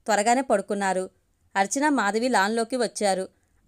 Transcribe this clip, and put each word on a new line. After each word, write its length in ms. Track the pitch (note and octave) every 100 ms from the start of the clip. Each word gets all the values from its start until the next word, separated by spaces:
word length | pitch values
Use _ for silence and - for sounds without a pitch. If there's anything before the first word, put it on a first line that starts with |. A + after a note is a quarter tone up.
| -
త్వరగానే 360 | G#3 G#3 B3
పడుకున్నారు. 680 | B3+ G#3 G3 G#3 G3 F#3 F#3 _ _ _ _ G3
అర్చన, 340 | G3 C4+ D4+
మాధవి 400 | C4+ G3+ G#3+ B3+
లాన్లోకి 460 | A3 G3 A3+ A3+ C4
వచ్చారు. 540 | G#3+ - G#3 F#3 F#3+ _ _ _